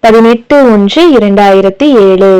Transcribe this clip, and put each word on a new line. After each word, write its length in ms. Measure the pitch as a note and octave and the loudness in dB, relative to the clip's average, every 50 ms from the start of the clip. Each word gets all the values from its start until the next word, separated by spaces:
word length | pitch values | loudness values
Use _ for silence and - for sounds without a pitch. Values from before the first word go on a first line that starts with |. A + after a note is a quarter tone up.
| - | -2
பதினெட்டு 540 | A3+ A3 A3+ A3+ A3+ A#3+ A#3 A#3 _ D4 C#4+ C#4 | 0 0 0 0 0 -2 -2 -4 _ -2 0 0
ஒன்று 380 | B3 A3 G#3 G3+ G3+ - D4+ E4+ F4 | 0 0 0 -2 -2 -2 0 0 0
இரண்டாயிரத்தி 760 | C#4+ A#3+ A3 G#3 G3 G3+ G3+ G3+ G3 G3 F#3+ G3 F#3+ - C#4 D4+ C#4 A3+ | 0 0 0 0 -2 0 0 0 0 0 0 -2 -4 -2 -4 -2 0 0
ஏழு. 300 | G3 F#3+ F#3+ F#3 G3 G3 F#3+ | 0 0 0 0 0 0 0